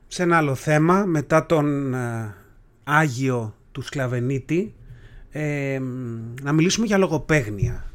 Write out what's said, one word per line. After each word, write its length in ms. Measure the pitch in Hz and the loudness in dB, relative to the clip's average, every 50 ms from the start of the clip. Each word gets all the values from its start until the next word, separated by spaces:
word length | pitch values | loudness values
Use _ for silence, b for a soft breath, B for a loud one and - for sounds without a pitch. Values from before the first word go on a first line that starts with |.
| _ _ | _ _
Σε 120 | - - 180 | -6 -2 0
ένα 140 | 170 170 | 2 2
άλλο 180 | 165 156 143 131 | 2 2 2 -2
θέμα, 500 | 120 - 156 151 151 156 170 180 196 208 | -2 0 2 2 4 4 4 4 4 2
μετά 420 | 185 165 151 139 - 165 160 156 | 2 0 0 0 2 2 2 2
τον, 480 | - 170 156 147 147 143 139 139 131 127 | 2 2 2 2 2 0 0 -2 -2 -2
ε, 400 | 127 123 120 117 113 113 110 95 b b b b - - _ _ _ _ | -2 -2 -4 -4 -6 -6 -8 -12 b b b b -20 -20 _ _ _ _
Άγιο 680 | 139 147 151 160 151 117 123 135 131 127 120 113 107 - - _ _ - | 2 4 4 4 2 0 0 0 0 0 0 -2 -6 -8 -14 _ _ -14
του 100 | 139 120 | -12 -12
Σκλαβενίτη, 920 | - - 147 131 123 123 123 120 127 139 127 - - 151 175 214 220 - b b b b b b b b b b - | -8 -6 -4 -4 -2 -2 -2 -2 -2 -2 -4 -2 -2 -2 -2 -2 -2 -8 b b b b b b b b b b -14
ε, 480 | - - 151 147 147 143 139 139 135 135 131 127 123 127 127 117 117 113 113 117 120 127 139 | -8 -6 -4 -4 -2 -2 -2 -2 -4 -4 -4 -6 -6 -6 -8 -8 -8 -8 -10 -10 -10 -8 -2
να 100 | 143 151 | 2 4
μιλήσουμε 340 | 156 160 190 - 208 233 | 4 4 4 2 2 2
για 120 | 202 208 190 | 2 2 2
λογοπαίγνια, 840 | 190 160 160 147 - - 160 151 117 104 104 98 117 117 123 - - - | 2 2 0 -2 0 2 2 2 2 0 -2 -2 -2 -2 -2 -4 -8 -10